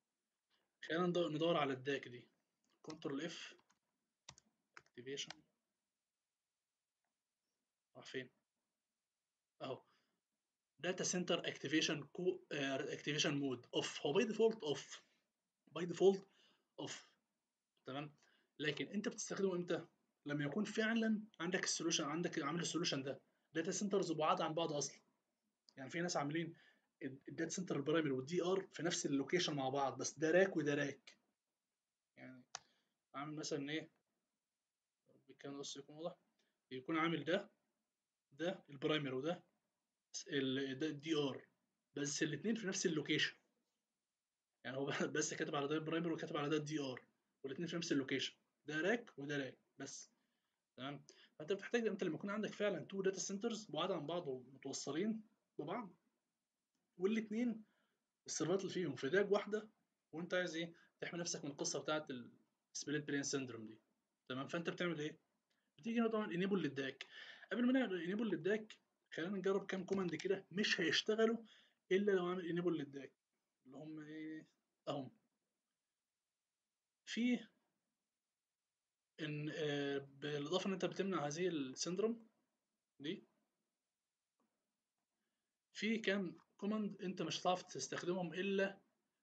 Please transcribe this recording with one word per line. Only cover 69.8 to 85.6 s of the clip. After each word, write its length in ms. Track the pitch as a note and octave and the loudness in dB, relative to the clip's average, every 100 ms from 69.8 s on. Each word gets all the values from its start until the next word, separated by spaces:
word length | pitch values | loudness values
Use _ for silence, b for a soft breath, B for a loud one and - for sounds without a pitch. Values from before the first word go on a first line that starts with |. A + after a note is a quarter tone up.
| F3+ | 0
command 300 | G3 F3+ D3+ | 0 2 0
كده 300 | F#3 A#3+ - | 0 0 0
مش 300 | E3+ G#3+ - | 0 2 4
هيشتغلوا 560 | D#3+ D3+ - G#3+ A3+ A3+ B B B B - | 4 4 2 6 6 4 B B B B 2
إلا 200 | F#3 G#3 | 4 6
لو 140 | F#3+ F3 | 6 4
عامل 240 | F#3 E3+ | 0 0
enable 280 | E3+ F3 D#3 | 2 2 2
للداك، 360 | C#3 C#3 C3 _ _ _ _ _ B2+ | -2 -8 -12 _ _ _ _ _ -18
اللي 120 | C3 | -14
هم 220 | D#3 D#3 | -10 -10
إيه؟ 480 | D3+ D#3 D#3 D#3 D3+ _ _ _ - | -10 -10 -8 -10 -14 _ _ _ -6
أهم. 240 | F3 C3+ - _ _ _ _ _ _ _ _ _ _ _ _ _ _ _ _ _ _ - | -4 -6 -12 _ _ _ _ _ _ _ _ _ _ _ _ _ _ _ _ _ _ -6
في 420 | - B3 A#3+ - _ _ _ _ _ _ _ _ _ _ _ _ _ _ _ _ - | 0 2 2 -2 _ _ _ _ _ _ _ _ _ _ _ _ _ _ _ _ -8
إن، 300 | D3+ D3 D3+ E3 | -6 -4 -4 -2
آه، 420 | D3+ C#3+ C#3+ C#3 | -2 0 0 -2
بالإضافة 720 | C#3 C#3 D3 D3 C#3+ F3+ G3+ | -6 -8 -4 -4 0 0 0
إن 60 | |
أنت 120 | F#3+ F3 | 0 -2
بتمنع 420 | - F#3+ F3 D3 | 0 0 0 0
هذه 200 | D3+ F#3 | 0 0
السيندروم 800 | D#3+ C3 C3 E3+ F#3 A3 A#3 - _ _ _ _ _ _ - | 0 -2 -4 -2 2 0 0 -10 _ _ _ _ _ _ -10
دي، 280 | C#3+ - - _ _ _ _ _ _ _ _ _ _ _ _ _ _ _ _ _ _ _ _ _ _ _ | -6 -6 -10 _ _ _ _ _ _ _ _ _ _ _ _ _ _ _ _ _ _ _ _ _ _ _